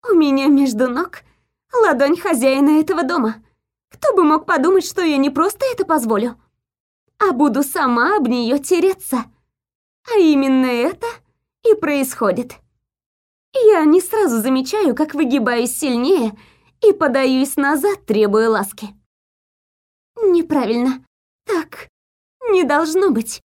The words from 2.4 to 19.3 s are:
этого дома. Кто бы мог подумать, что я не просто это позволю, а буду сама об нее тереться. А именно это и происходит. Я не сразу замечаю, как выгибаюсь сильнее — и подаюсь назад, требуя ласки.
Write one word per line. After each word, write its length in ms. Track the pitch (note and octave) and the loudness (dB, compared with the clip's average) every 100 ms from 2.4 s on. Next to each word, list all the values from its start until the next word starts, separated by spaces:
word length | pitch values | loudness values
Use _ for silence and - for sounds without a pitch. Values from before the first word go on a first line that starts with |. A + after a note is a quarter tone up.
| C4 C4+ C#4+ D#4 | 0 2 2 2
этого 220 | D#4 E4 | 0 -2
дома. 320 | C4+ E4 A3+ A3 _ _ _ _ _ | -2 -2 -4 -6 _ _ _ _ _
Кто 240 | _ D5+ | _ 0
бы 80 | F#4+ | 2
мог 240 | C4 G#3 - | 2 0 0
подумать, 360 | E4 D#4 F#4+ | 0 2 0
что 200 | - - | 0 -4
я 140 | E4+ C#4 | -2 0
не 120 | C#4 | 0
просто 340 | C4+ F4+ - C5+ | 0 -2 -2 -6
это 140 | A#4+ | -4
позволю, 560 | F#4+ D#4 A#3 G#3 A#3+ - _ _ _ _ _ _ _ _ | 0 0 0 -2 -2 -8 _ _ _ _ _ _ _ _
а 140 | G4 | -2
буду 280 | B3+ D4 A3+ | 2 0 0
сама 560 | C#4 F#4 C4+ A#3+ C#4 G#4 | -4 -2 -2 0 0 0
об 100 | B3 | -2
нее 300 | B3 A#3 C#4+ | -2 -2 -4
тереться. 680 | C#4 F4+ F#4 F#4+ - B3 - _ _ _ _ _ _ _ - | 0 0 0 -2 -6 -6 -6 _ _ _ _ _ _ _ -2
А 60 | A4 | 2
именно 480 | E4 C#4 C#4 C4 | 4 2 2 2
это 420 | B3+ A#3+ C4+ F#4 A#4 - _ _ _ _ | 0 0 -4 -4 -10 -12 _ _ _ _
и 120 | A#4 | 0
происходит. 800 | G#4+ - C#4+ C4 - G#3 G#3 B3 - _ _ _ _ _ _ _ _ _ | 2 0 -2 -2 -2 -2 -2 -8 -16 _ _ _ _ _ _ _ _ _
Я 320 | C5+ A4 F#4 | 2 4 6
не 160 | D4+ F4 | 4 4
сразу 380 | - A4 F4+ A3+ | 2 0 0 0
замечаю, 560 | A#3 C4 C4 G#4+ F4 | 0 -2 -2 0 0
как 180 | A#3 D4+ | 0 -4
выгибаюсь 600 | D4 C4+ C4+ A3 A#3+ A#3+ | -2 -2 0 0 -2 -4
сильнее — 640 | - D4 A#3+ C4 F#4 A3 G3+ _ _ _ _ | -4 -2 -2 0 0 -2 -8 _ _ _ _
и 100 | A4 | 2
подаюсь 640 | G4 D#4 C4 C4 C4 C#4 | 2 0 0 0 0 -2
назад, 500 | - C#4 D4 G4 G4 | -2 -2 0 -2 -4
требуя 440 | - G#3+ G#3 G#3+ A3+ | -4 0 2 2 0
ласки. 400 | A3 G3 - G#3 _ _ _ _ | -2 -4 -12 -20 _ _ _ _